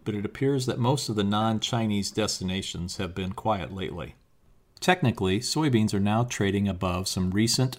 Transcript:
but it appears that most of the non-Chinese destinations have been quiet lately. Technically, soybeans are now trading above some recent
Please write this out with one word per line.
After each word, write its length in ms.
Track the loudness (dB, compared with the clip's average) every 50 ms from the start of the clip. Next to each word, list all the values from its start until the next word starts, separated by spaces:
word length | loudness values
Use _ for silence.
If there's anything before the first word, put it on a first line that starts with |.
| -6
but 100 | -6 -4
it 100 | -4 -4
appears 420 | -6 -4 -2 0 0 0 0 0
that 120 | -2 -2 0
most 300 | 2 2 2 0 0 -2
of 80 | 0
the 80 | 0 2
non-Chinese 880 | 2 2 2 2 2 0 0 -2 0 0 0 0 2 0 0 -2 -2
destinations 840 | -2 -2 -2 -2 -2 -4 -4 -4 -2 -4 -4 -6 -6 -6 -6 -6 -6
have 180 | -6 -6 -6 -4
been 180 | -4 -4 -4
quiet 420 | -6 -4 -2 0 0 0 -2 -6 -6
lately. 400 | -6 -6 -6 -6 -8 -10 -10 -12 _ _ _ _ _ _ -20 -20 _ _ _ _ -4
Technically, 600 | 2 2 2 4 4 0 2 2 2 2 2 2
soybeans 520 | 0 -2 -2 0 2 4 4 4 4 4
are 80 | 2 2
now 240 | 2 2 2 2 2
trading 420 | 0 0 0 2 2 2 2 2
above 420 | 0 0 0 0 -2 0 -2 -2 -2
some 220 | -2 0 0 2
recent 460 | 2 2 2 2 4 2 0 0 -2